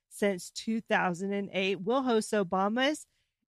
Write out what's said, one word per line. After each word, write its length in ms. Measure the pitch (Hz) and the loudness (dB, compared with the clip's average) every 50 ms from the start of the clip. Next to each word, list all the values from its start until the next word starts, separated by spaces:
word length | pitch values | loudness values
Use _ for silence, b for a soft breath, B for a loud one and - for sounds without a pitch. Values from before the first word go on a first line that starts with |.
| _ _ | _ _
since 400 | - - 208 202 196 180 - - | -4 0 0 0 0 -2 -6 -10
two 300 | - - - 226 220 226 | -12 -8 -4 -4 -4 -4
thousand 520 | - - 214 185 175 185 175 160 196 196 202 | 0 2 2 2 4 2 0 -2 -2 -2 -2
and 160 | 202 202 - | -2 -4 -2
eight. 300 | - 185 196 190 196 - | -2 0 0 0 -2 -2
Will 220 | 190 196 240 277 262 | -2 0 0 2 2
host 280 | 254 233 220 214 - | 2 2 2 2 2
Obama's 760 | - 208 202 170 196 190 190 208 220 247 262 285 311 - - - _ _ _ _ _ _ _ _ | 0 0 0 0 0 0 0 2 2 2 2 0 0 -2 -6 -14 _ _ _ _ _ _ _ _